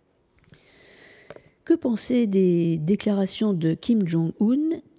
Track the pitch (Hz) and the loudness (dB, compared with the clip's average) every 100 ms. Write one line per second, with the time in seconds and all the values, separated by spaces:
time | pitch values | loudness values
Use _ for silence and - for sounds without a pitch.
0 | _ _ _ _ _ _ _ _ - - | _ _ _ _ _ _ _ _ -20 -20
1 | - - - - _ _ - 330 262 214 | -20 -20 -20 -20 _ _ -2 0 0 -4
2 | - 247 220 190 185 170 170 160 151 202 | 0 0 2 2 4 2 0 0 0 -2
3 | 214 202 190 - 214 175 160 165 - 226 | 0 -2 -2 -2 -2 0 -2 -2 0 0
4 | 170 165 165 - 214 262 320 330 - | 0 0 -2 0 0 0 -2 -4 -10